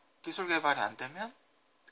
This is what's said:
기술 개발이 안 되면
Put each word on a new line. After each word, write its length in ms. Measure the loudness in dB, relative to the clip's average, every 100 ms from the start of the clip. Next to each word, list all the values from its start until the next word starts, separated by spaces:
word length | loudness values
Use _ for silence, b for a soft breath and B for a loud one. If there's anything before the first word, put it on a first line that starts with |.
| _ _
기술 260 | -6 -4 2
개발이 320 | 2 4 2
안 160 | 0 -2
되면 360 | -8 -6 -10 -10 _ _ _ _ -20